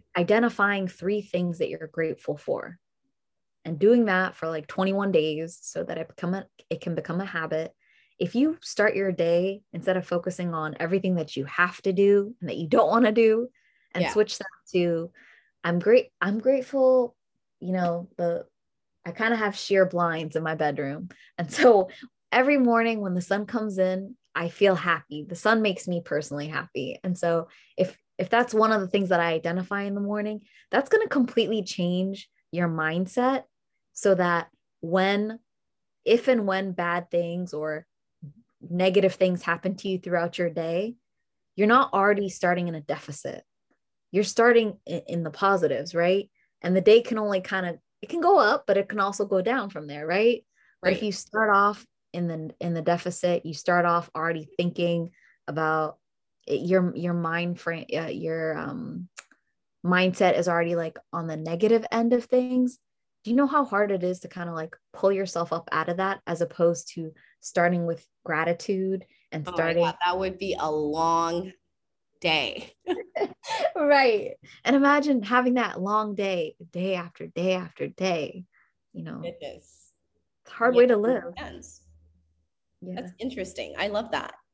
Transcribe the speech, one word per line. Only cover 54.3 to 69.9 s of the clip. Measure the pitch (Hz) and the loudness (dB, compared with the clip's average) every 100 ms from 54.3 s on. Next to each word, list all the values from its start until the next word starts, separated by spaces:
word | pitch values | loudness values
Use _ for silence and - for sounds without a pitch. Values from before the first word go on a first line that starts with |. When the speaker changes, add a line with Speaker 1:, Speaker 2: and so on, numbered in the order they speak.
| 165 156 - | -4 -6 -4
Speaker 1:
thinking | 175 170 175 170 170 _ _ _ - | -4 0 0 0 -4 _ _ _ -8
about | 151 156 156 156 - _ _ _ _ - | -2 0 0 -2 -6 _ _ _ _ -4
it, | 139 | -4
your, | 170 185 180 - | 2 2 2 -2
your | 175 | -4
mind | 175 165 170 175 175 | -2 -2 -2 -4 -6
frame, | 170 165 - 156 | -6 -8 -6 -6
uh, | 160 | -6
your, | - 160 160 160 156 | -6 -6 -4 -4 -4
um, | 160 - 156 175 180 - - _ _ _ _ _ 175 | -6 -8 -10 -10 -12 -18 -20 _ _ _ _ _ 0
mindset | 180 185 180 185 - | 2 2 4 2 4
is | 175 | 2
already, | 170 170 170 | 2 0 -2
like, | 160 - - | -4 -10 -12
on | 170 165 | -8 -8
the | 156 | -8
negative | 160 170 214 226 220 | -6 0 4 2 2
end | 226 233 | 0 2
of | 247 233 | 2 2
things. | 254 254 254 254 - _ _ _ _ | 0 2 0 0 -2 _ _ _ _
Do | 214 | 0
you | 247 | 2
know | 269 | 4
how | 294 262 | 2 2
hard | 202 208 | 2 2
it | 190 | 0
is | 180 180 | -2 -4
to | 175 | -8
kinda, | 185 170 | -10 -8
like, | 165 165 - _ | -8 -10 -12 _
pull | - 190 | 0 2
yourself | 196 190 175 170 | 2 -2 -4 -4
up | 165 - | -6 -4
out | 160 160 | -4 -2
of | 175 | -2
that, | 190 190 - | -2 -4 -6
as | 170 | -4
opposed | 170 - 170 170 - - | -4 2 2 0 -6 -12
to | 160 - _ _ | -12 -14 _ _
starting | - 185 175 175 170 | -4 2 2 2 -2
with | 165 _ _ - | -6 _ _ -6
gratitude | 156 165 175 - 190 190 190 - _ - | -2 -2 -2 -2 -2 -2 -4 -8 _ -12
and | 160 147 | -10 -6
Speaker 2:
Oh | 170 | -2
my | 165 | 0
Speaker 1:
starting | 170 | 2
Speaker 2:
God, | 165 | 0